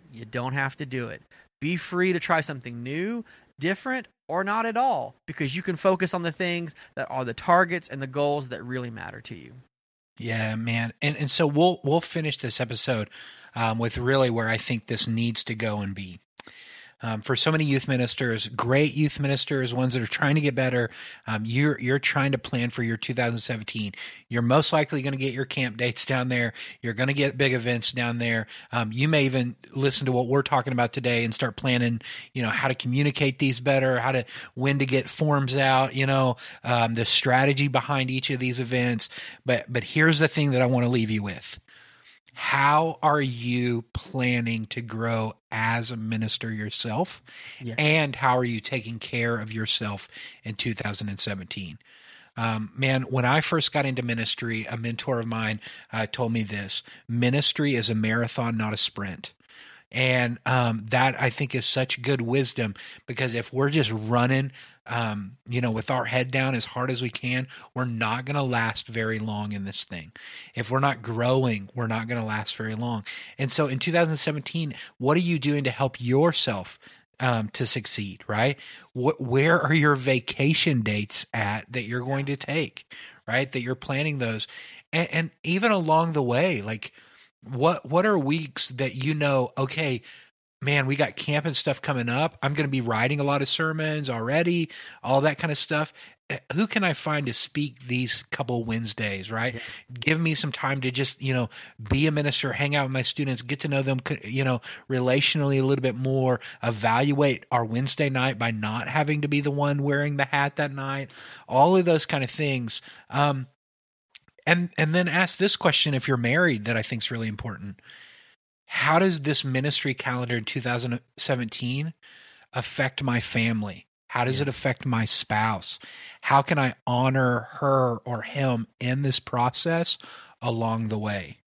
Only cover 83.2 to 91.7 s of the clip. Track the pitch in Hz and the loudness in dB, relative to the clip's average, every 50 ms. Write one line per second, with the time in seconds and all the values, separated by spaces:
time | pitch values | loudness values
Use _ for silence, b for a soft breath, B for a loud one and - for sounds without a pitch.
83.2 | B B 117 127 139 131 - 131 117 127 127 - - - 135 135 151 156 143 135 | B B 0 0 0 0 -2 -4 -4 -4 -4 -6 -4 -4 -2 -2 -2 -2 -2 -2
84.2 | 120 113 110 107 - - B B B B B B B B - 160 - - - 165 | -2 -2 -2 -4 -6 -8 B B B B B B B B -2 -2 0 0 0 0
85.2 | 165 160 - _ - 160 175 190 220 233 214 190 165 156 156 160 170 165 151 147 | -2 -2 -6 _ -4 -2 0 2 2 4 2 2 4 4 4 4 4 4 2 0
86.2 | 131 120 120 131 170 190 165 110 101 107 113 104 - - - B B B B B | 2 2 2 2 2 2 0 -2 -4 -4 -6 -6 -8 -12 -14 B B B B B
87.2 | B B B B - - 131 120 143 165 175 147 - 127 151 175 196 214 202 175 | B B B B -14 -8 -2 2 2 2 2 0 -2 0 2 2 4 4 4 2
88.2 | 135 139 151 165 156 135 - - - - 127 123 135 127 - 131 127 151 156 151 | 2 2 0 0 -2 -4 -4 -2 -2 -2 -2 -2 -4 -4 -2 -2 -2 -2 0 2
89.2 | 147 143 139 131 123 - - - 135 131 - 160 160 143 127 113 - B B B | 2 2 4 2 2 0 0 -2 -2 -2 0 -2 -2 -2 -2 -4 -6 B B B
90.2 | B B B B _ _ _ - 135 139 147 143 131 131 139 139 147 135 - - | B B B B _ _ _ -6 0 2 2 2 2 2 2 2 2 0 0 -4
91.2 | - 151 147 147 143 165 135 - - 147 | -4 -2 0 0 0 0 0 2 2 2